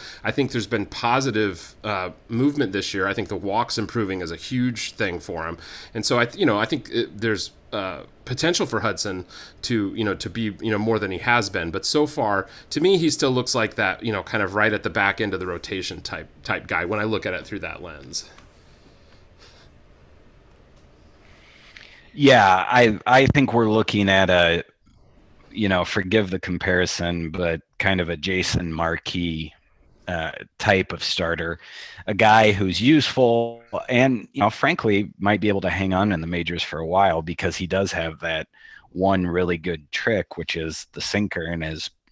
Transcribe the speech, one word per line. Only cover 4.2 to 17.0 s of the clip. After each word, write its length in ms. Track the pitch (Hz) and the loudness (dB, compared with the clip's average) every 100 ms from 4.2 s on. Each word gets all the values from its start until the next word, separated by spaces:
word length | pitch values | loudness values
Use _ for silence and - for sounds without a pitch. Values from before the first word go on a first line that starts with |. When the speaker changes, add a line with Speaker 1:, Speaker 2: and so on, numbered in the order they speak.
| 85 | -6
Speaker 1:
a 40 | 82 | -10
huge 580 | - 127 127 110 - | -6 -2 -2 -2 -10
thing 280 | - 101 87 | -4 -4 -4
for 260 | - 85 82 | -8 -8 -6
him. 100 | 85 - - - | -8 -14 -18 -10
And 120 | 117 - | -4 0
so 140 | 120 | 2
I, 60 | 120 | 0
th-, 120 | - | 2
you 80 | 156 | 2
know, 140 | 104 | 2
I 60 | 110 | 0
think 240 | 143 - | -2 -4
it, 320 | 113 - 101 | -4 -4 -4
there's, 300 | 113 98 - - - | -2 -2 -4 -12 -10
uh, 300 | 107 95 76 - - - | -8 -6 -10 -16 -20 -10
potential 400 | 123 160 175 156 | -2 0 0 -2
for 160 | 110 | -2
Hudson 420 | 107 92 104 92 87 - - - | -2 -2 -6 -6 -10 -18 -20 -12
to, 340 | - 113 98 104 | -4 -2 -2 -2
you 80 | |
know, 120 | 104 90 | -2 -2
to 140 | 107 | -6
be, 260 | 110 110 95 | -4 -6 -4
you 120 | 110 | -2
know, 80 | 104 | 0
more 200 | 110 110 | 2 0
than 120 | 98 | -2
he 80 | 90 | -4
has 300 | 123 120 98 | 2 2 2
been. 220 | 92 82 | -4 -4
But 140 | 82 - | -4 -2
so 200 | 151 147 | 0 0
far, 440 | 147 107 98 - - - | 0 0 0 -2 -12 -8
to 100 | 147 | 0
me, 160 | 185 185 | 4 4
he 120 | 160 | 2
still 220 | - 139 | 2 2
looks 240 | 127 123 120 | 0 0 0
like 200 | 107 - | -2 0
that, 280 | 98 - | -2 -2
you 80 | 113 | -4
know, 120 | 101 | -4
kind 200 | - 110 | -2 -2
of 120 | 95 104 | 0 2
right 180 | 107 | 2
at 100 | 107 | 2
the 60 | 104 | -2
back 320 | 104 98 98 | 0 0 0
end 120 | 104 | -2
of 60 | 95 | -2
the 80 | 92 | -6
rotation 540 | 85 - 95 90 80 | -6 -6 -8 -8 -10
type, 260 | - 85 - - | -10 -12 -14 -16
type 240 | - 95 - | -6 -6 -2
guy 160 | 87 | -4
when 160 | 87 | -2
I 60 | 104 | -2